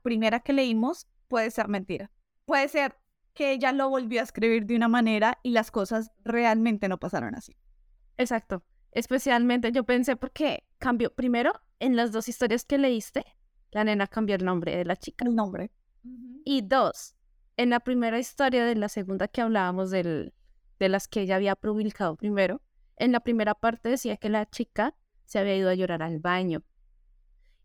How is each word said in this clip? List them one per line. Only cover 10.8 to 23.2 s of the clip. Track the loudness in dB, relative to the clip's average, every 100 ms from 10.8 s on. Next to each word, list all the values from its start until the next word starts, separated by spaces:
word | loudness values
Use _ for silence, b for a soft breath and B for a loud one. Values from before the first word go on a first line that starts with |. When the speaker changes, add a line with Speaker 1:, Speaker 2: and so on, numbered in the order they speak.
| -2 0 -2
Speaker 2:
primero, | -2 0 2 0 -2 _ -4
en | 0 2
las | 2
dos | -2 -6
historias | -2 0 0 0
que | 2
leíste, | 2 0 -4 -8 -8 _ _ _ _
la | -2
nena | 0 2 0
cambió | -2 0 0
el | 0
nombre | 0 0 -2
de | -2
la | -4
chica. | -6 -6 -2
Speaker 1:
El | 0
nombre. | -2 -4 -10 _ _ _
Ujú. | -20 -20 -18 -12 -2
Speaker 2:
Y | -2
dos, | 2 2 2 -2 -14 _ _ _ _ -2
en | 2
la | 2
primera | 0 0 0 0
historia | -4 0 2 2 2
de | 0
la | -2
segunda | -4 -6 -4 -4
que | -2
hablábamos | 0 2 0 0 -2
del, | 0 0 -2 -6 -12 _ _ _ 0
de | 2
las | 2 -2
que | -4
ella | 0 2
había | 2 0
publicado | -2 -2 -2 -2 -4 -2
primero, | -2 2 2 0 _ _ _ -2
en | 2
la |
primera | 2